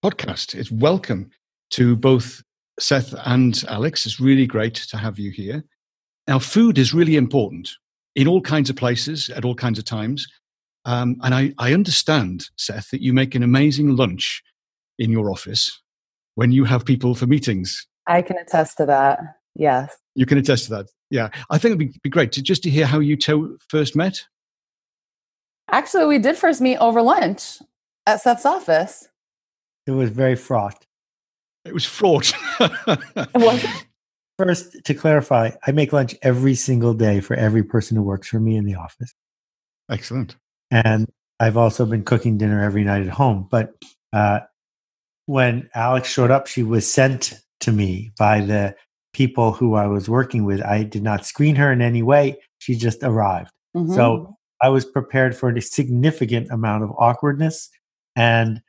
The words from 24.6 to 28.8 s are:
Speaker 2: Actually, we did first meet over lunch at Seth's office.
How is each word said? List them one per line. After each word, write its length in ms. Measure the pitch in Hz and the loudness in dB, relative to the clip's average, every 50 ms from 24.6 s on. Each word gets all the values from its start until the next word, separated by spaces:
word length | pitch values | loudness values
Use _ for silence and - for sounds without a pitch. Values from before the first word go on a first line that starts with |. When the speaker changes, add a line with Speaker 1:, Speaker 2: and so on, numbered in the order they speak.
| _ _ _ _ _ _ _ _ _ _ _ _ _ _ _ _ _ _ _ _ _ - | _ _ _ _ _ _ _ _ _ _ _ _ _ _ _ _ _ _ _ _ _ -2
Speaker 2:
Actually, 340 | - 247 285 - - 392 330 | 0 0 0 0 0 2 2
we 140 | 302 294 285 | 4 4 4
did 180 | 208 262 330 - | 4 2 0 2
first 220 | - 330 311 - | 2 0 2 2
meet 180 | 254 254 254 - | 0 0 2 2
over 240 | - 233 226 233 | 2 2 4 4
lunch 580 | 233 240 339 403 240 165 196 - - - - - - _ _ _ _ _ _ _ _ | 4 4 4 2 2 -2 -4 -6 -10 -16 -18 -20 -20 _ _ _ _ _ _ _ _
at 160 | 202 214 208 | -2 -2 2
Seth's 240 | - 247 240 240 - | 2 0 0 2 2
office. 640 | 285 339 381 370 - 165 156 | 0 0 0 0 0 0 0